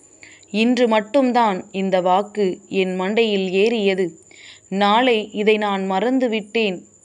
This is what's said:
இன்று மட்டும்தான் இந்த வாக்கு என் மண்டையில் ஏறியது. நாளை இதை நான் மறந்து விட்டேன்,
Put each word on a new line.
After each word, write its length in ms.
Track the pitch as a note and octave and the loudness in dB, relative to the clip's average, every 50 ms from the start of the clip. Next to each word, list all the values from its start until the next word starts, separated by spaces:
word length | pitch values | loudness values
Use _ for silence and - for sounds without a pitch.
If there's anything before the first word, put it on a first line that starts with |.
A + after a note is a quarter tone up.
| _ _ _ - - - - - - - | _ _ _ -20 -20 -20 -20 -20 -14 -6
இன்று 380 | - G#3+ A3+ B3 B3+ A3+ B3 A3 | -2 0 0 2 2 2 2 2
மட்டும்தான் 800 | A3 A3 G#3 G#3+ - C#4+ C4 B3 A#3 B3 A#3 G#3 F#3 F#3 - - | 2 0 0 0 0 2 2 2 2 2 2 2 0 -4 -6 -8
இந்த 300 | - G3 G3 F#3+ F#3 F#3 | -6 -4 -2 0 0 0
வாக்கு 580 | F3 F#3 F3+ G3 G3+ G#3 - G#3 G3+ F#3 F3 - - - | 2 2 2 2 0 -2 -4 -2 -2 -2 -2 -6 -10 -6
என் 320 | F#3 F#3+ F#3 F#3 F#3 F#3 | -2 -2 -2 -2 -2 -4
மண்டையில் 480 | F#3 G3 G#3+ A#3 A#3 G#3+ G3+ F#3+ F#3+ F#3 | -4 -2 0 0 0 0 0 -2 -2 -2
ஏறியது. 560 | F3+ F#3+ G#3 A3+ A#3+ A3 G3 G3 F#3+ F#3 F#3 E3+ - - - - - - - - - - _ - | 0 0 0 2 0 0 0 0 0 0 -2 -4 -6 -12 -20 -20 -20 -20 -20 -20 -20 -20 _ -8
நாளை 640 | F#3+ G3 G3+ G3+ G#3+ A#3 C4 B3+ A3+ G#3+ G3+ G#3 | -4 0 0 2 2 2 2 2 2 0 -2 -6
இதை 240 | - G#3 G3+ G#3+ G#3+ | -6 -2 2 2 2
நான் 300 | G#3+ G#3+ G3+ G3 F#3+ F#3+ | 2 0 -2 -2 -2 -4
மறந்து 420 | F#3+ F#3+ F#3+ G#3+ B3 C4 C4 C4 A#3 | -2 -2 -2 -2 0 0 0 0 0
விட்டேன், 480 | A3 G#3+ G#3+ - - A#3 A3 G3 F3+ E3 - _ _ _ | -2 -4 -6 -4 -4 -2 -2 -2 -4 -6 -12 _ _ _